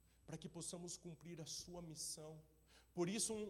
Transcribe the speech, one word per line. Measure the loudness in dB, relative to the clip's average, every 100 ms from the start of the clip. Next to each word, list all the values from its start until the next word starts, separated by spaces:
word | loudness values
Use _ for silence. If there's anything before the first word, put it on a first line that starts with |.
| -20 -18 -8
Para | -6
que | -6
possamos | -4 -4 -2 -4 -6
cumprir | -6 -8 -8 -6
a | -4
sua | -4 -4 -6
missão. | -4 -4 -2 -2 -6 -8 -12 -20 -20 -20 -2
Por | 4 6
isso, | 8 6
um, | 4 0